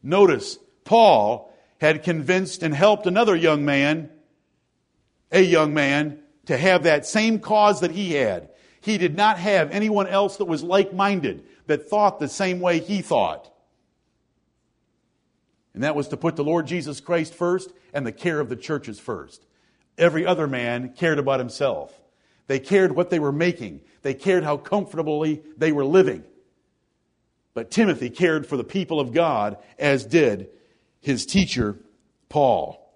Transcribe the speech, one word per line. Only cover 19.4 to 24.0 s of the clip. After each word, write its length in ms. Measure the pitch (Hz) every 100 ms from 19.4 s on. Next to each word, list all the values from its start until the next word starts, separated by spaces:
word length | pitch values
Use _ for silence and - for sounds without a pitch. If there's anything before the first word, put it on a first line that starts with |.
| _ _ _ _ _ -
Every 260 | 170 160
other 220 | 170 170 147
man 440 | 127 120 120 127
cared 280 | - 170 147
about 220 | 135 135
himself. 600 | 123 - 139 85 - _ _ _ _ _ -
They 140 | 135
cared 340 | 135 196 185
what 160 | - 175
they 80 | 170
were 140 | 147
making. 480 | 143 175 175 107 143 _ _